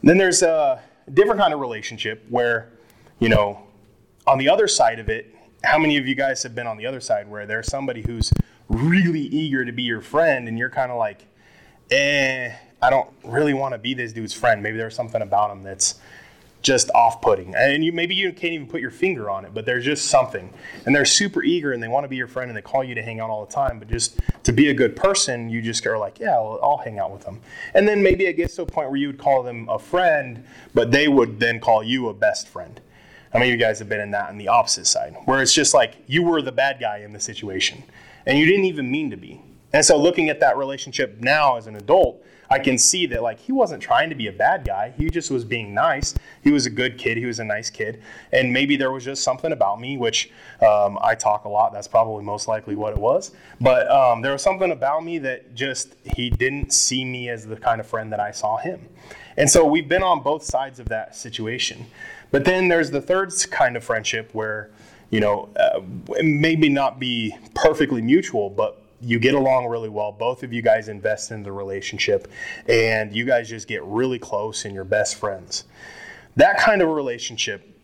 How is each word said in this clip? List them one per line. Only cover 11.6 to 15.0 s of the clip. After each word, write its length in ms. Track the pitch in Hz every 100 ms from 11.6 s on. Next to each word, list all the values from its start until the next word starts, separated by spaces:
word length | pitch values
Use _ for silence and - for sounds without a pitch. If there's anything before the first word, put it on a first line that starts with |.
| - _ _
"Eh, 600 | 135 143 143 135 131 123 113 - _
I 80 | 123
don't 180 | - - _
really 300 | - 120 151
wanna 240 | 135 135 120
be 160 | 113
this 180 | 127 117
dude's 220 | 110 107
friend." 280 | - 120 107
Maybe 140 | 104 110
there's 180 | 113
something 280 | -